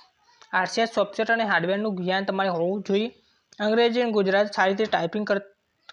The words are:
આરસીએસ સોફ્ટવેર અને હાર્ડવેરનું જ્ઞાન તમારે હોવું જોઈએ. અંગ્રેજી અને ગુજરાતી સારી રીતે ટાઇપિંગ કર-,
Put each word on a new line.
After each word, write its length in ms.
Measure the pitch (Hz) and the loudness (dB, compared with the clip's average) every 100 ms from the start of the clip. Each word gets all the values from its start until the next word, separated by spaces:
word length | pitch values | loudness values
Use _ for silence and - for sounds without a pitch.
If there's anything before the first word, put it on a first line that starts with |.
| _ _ _ _ - | _ _ _ _ -6
આરસીએસ 380 | 185 180 - 226 | -2 0 0 0
સોફ્ટવેર 420 | 214 202 - 220 | 0 -2 -2 0
અને 120 | 226 | 0
હાર્ડવેરનું 520 | 214 180 170 196 214 185 | 0 0 0 -2 -2 -4
જ્ઞાન 280 | 180 190 | -2 -2
તમારે 240 | 196 190 196 | -2 -2 0
હોવું 340 | 175 170 202 | 0 -2 -2
જોઈએ. 280 | 185 196 226 - _ _ _ - | 0 0 0 -6 _ _ _ -6
અંગ્રેજી 440 | 214 226 240 233 | 0 2 2 2
અને 100 | 240 | 0
ગુજરાતી 400 | 214 190 190 208 | 2 2 2 2
સારી 220 | - 190 | 2 2
રીતે 160 | 196 214 | 2 0
ટાઇપિંગ 360 | 170 170 214 208 | 0 -2 -4 -2
કર-, 280 | 202 196 _ _ _ - | -2 -2 _ _ _ -20